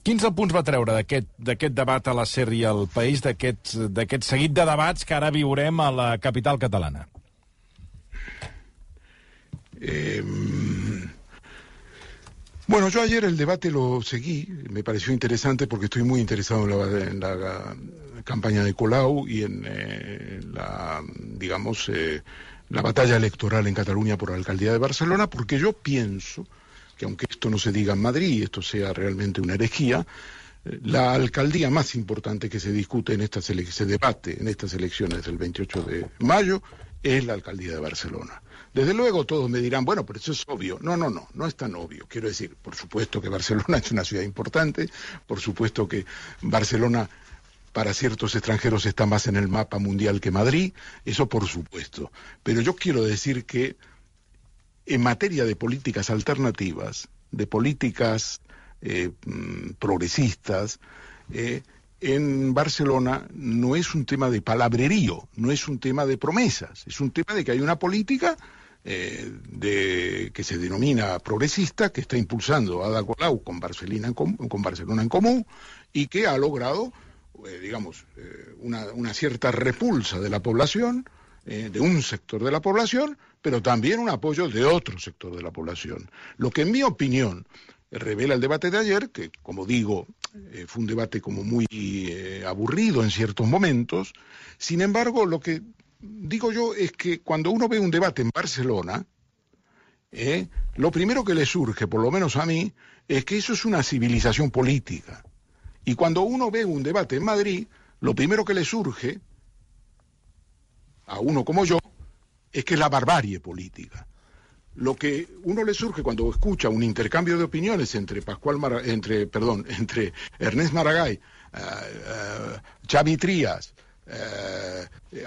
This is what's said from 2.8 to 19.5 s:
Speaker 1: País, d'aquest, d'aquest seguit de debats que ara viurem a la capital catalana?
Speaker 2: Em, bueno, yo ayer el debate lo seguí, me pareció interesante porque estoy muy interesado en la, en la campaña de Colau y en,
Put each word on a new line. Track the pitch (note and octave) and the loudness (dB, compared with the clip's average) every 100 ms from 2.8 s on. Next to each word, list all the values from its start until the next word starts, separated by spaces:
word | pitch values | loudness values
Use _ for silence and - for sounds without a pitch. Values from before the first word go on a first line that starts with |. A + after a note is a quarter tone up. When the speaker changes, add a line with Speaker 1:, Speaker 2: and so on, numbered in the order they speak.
| G2 | 0
Speaker 1:
País, | A#2+ A#2+ C#3+ | 2 2 2
d'aquest, | C3+ G#2 B2+ G#2+ - A#2 G#2+ | 0 0 -2 -2 -6 -4 -2
d'aquest | G2 G#2 C3+ | -2 0 -2
seguit | - C3 D#3 D3 | 0 2 4 4
de | |
debats | D#3+ D3+ D#3+ F3 | 4 4 2 0
que | - D3+ | -2 0
ara | D3+ | 2
viurem | D3+ C#3+ C3+ D3+ E3 | 2 2 2 2 2
a | D3 | 2
la | B2+ A#2+ A#2 | 2 2 2
capital | C3+ A#2+ C#3+ C#3 | 0 2 2 2
catalana? | B2+ G2 D#2 C2+ - - - _ _ _ _ - - - - - - - - - - - - - - _ - - _ - - - | 2 0 0 -4 -12 -20 -20 _ _ _ _ -20 -20 -20 -14 -12 -12 -12 -14 -16 -20 -20 -20 -20 -20 _ -20 -20 _ -16 -16 -10
Speaker 2:
Em, | - D2+ G2 G2 G2 G2 G2+ F#2+ G2+ F#2+ G2+ G2 F2 - - - - - - - - - - - - - - - - | -4 -2 -2 -2 -2 -2 -2 0 -2 -2 -2 -4 -8 -14 -20 -20 -20 -20 -20 -20 -20 -20 -20 -20 -20 -20 -20 -6 2
bueno, | G#3+ F#3+ | 4 6
yo | A3 | 4
ayer | A3+ A#3 | 4 4
el | G3+ D#3+ | 4 4
debate | D3 F#3 E3+ | 2 2 2
lo | C#3+ B2+ B2 | 2 2 0
seguí, | A2 A#2+ D3 D3 F3 E3 G2 | -2 -4 -4 -4 -6 -10 -8
me | G2+ | -6
pareció | G#2 G#2+ A2 | -2 -2 0
interesante | B2+ A#2+ A#2 C#3 C3 C#3 | 0 2 2 2 2 0
porque | A2 G#2 | -2 -2
estoy | B2 | 2
muy | A#2+ B2+ | 2 2
interesado | G#2+ G#2 G2 A2 | 2 0 0 2
en | G#2 | 2
la, | G2+ G2 G2+ F#2+ | 2 2 0 -2
en | G2 | -2
la | F#2 F#2 F#2+ F#2+ G2+ - - - - A#2 | -4 -4 -4 -6 -10 -12 -14 -16 -18 -12
campaña | - A2+ A2 G#2 | -6 -2 2 4
de | G2+ | 2
Colau | F#2+ A2 C3 C3 D3 A#2+ | 2 4 4 4 2 0
y | A2 | -2
en, | G#2 | -2